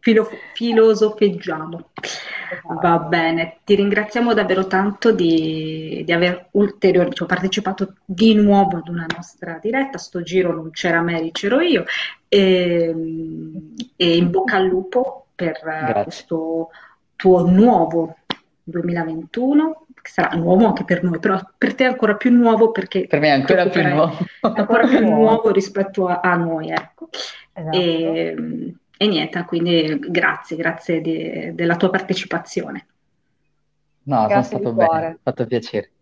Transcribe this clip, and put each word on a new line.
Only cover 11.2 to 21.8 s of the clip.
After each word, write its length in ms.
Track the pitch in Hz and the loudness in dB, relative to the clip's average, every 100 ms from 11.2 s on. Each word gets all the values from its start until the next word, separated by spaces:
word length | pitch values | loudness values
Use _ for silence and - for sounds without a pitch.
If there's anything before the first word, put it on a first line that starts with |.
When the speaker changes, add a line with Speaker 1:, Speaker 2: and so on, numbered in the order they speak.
| 160 | -6
Speaker 1:
c'ero 280 | 165 202 254 | -6 0 0
io. 240 | 349 240 - - - - _ | 2 0 0 -8 -8 -12 _
Ehm, 1500 | 202 190 185 180 170 165 165 165 160 160 160 160 160 156 - - _ | 2 4 4 2 2 0 -2 -6 -8 -8 -10 -12 -14 -16 -14 -16 _
e 200 | 170 170 | 2 4
in 140 | 175 | 2
bocca 260 | 175 381 196 | 0 -2 0
al 100 | 185 | 0
lupo 600 | 185 190 247 269 - _ | 0 -2 -2 -2 -6 _
per, 220 | - 170 151 | -6 -6 -6
eh, 60 | |
Speaker 3:
Grazie. 400 | 160 156 - 104 | -10 -6 -2 -2
Speaker 1:
questo 680 | 196 - - 165 160 165 165 - - _ _ _ | -4 -8 -8 -6 -4 -6 -6 -12 -20 _ _ _
tuo 300 | 190 180 170 | 4 4 6
nuovo 720 | 185 233 208 160 165 160 - _ - _ _ | 6 6 6 2 -2 -4 -8 _ -14 _ _
duemilaventuno, 1200 | - 170 175 170 160 160 - - 254 294 320 311 _ - | -10 -6 -4 -4 -6 -8 -10 -4 0 0 0 -6 _ -20
che 100 | - | -10
sarà 260 | - 175 170 | -2 -2 0
nuovo 300 | 165 185 220 | 2 4 4
anche 180 | 185 | 2
per 180 | 180 175 | -2 -2
noi, 160 | 180 165 | 0 -2
però 220 | 208 190 - _ | -2 -2 -4 _
per 180 | 262 | -4
te 100 | - | 0